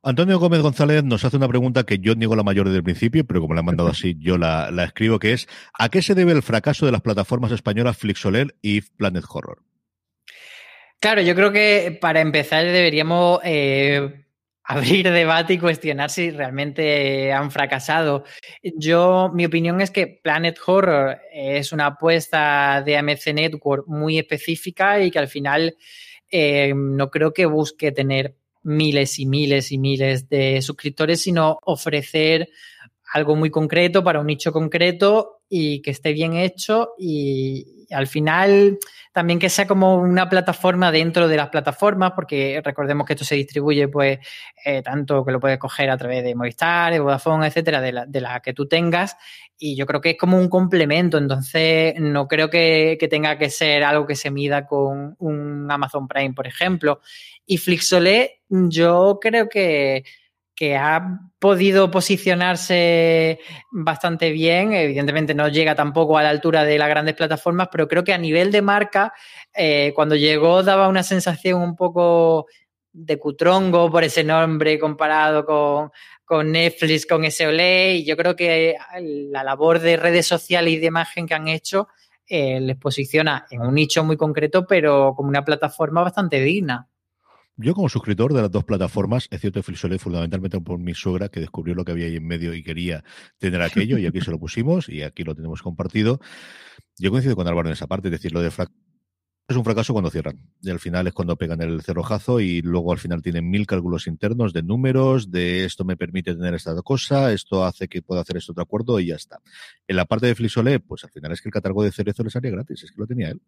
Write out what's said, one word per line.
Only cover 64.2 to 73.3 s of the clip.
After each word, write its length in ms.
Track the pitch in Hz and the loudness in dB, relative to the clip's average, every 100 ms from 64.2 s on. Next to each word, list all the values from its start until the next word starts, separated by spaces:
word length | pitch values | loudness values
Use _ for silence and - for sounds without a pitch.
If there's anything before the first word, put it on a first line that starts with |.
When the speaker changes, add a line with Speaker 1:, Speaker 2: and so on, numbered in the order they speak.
| 165 | -2
Speaker 2:
bien. 420 | 156 160 175 208 | 2 2 2 2
Evidentemente 640 | 202 151 139 143 147 156 147 | 2 0 0 0 0 0 0
no 120 | 151 | 2
llega 280 | 147 156 151 | 2 2 2
tampoco 420 | 147 147 156 156 | 0 2 4 4
a 60 | |
la 60 | 151 | 4
altura 340 | 151 165 160 | 2 2 2
de 160 | 151 151 | 4 2
las 100 | 147 | 2
grandes 240 | 151 156 | 2 0
plataformas, 560 | 151 160 156 175 175 185 | -2 -2 0 -2 0 -2
pero 160 | 165 156 | 0 0
creo 160 | 165 | 0
que 100 | 180 | 0
a 40 | 180 | -2
nivel 340 | 165 160 190 | 0 2 4
de 120 | 208 | 2
marca, 500 | 202 208 208 196 214 - - - - 202 | 4 2 2 0 0 -4 -20 -20 -12 -2
eh, 360 | 160 147 143 147 | 2 2 2 0
cuando 200 | 151 151 | 2 4
llegó 480 | 151 156 165 180 | 2 4 4 4
daba 240 | 190 196 190 | 4 4 4
una 160 | 190 | 2
sensación 580 | 180 190 180 160 185 180 | 0 0 0 -2 -2 0
un 140 | 175 170 | -2 -2
poco 720 | 180 170 175 170 165 160 151 _ _ _ _ | -2 2 4 4 4 2 -2 _ _ _ _
de 240 | 165 160 151 | -18 -6 -4
cutrongo 720 | 151 | -4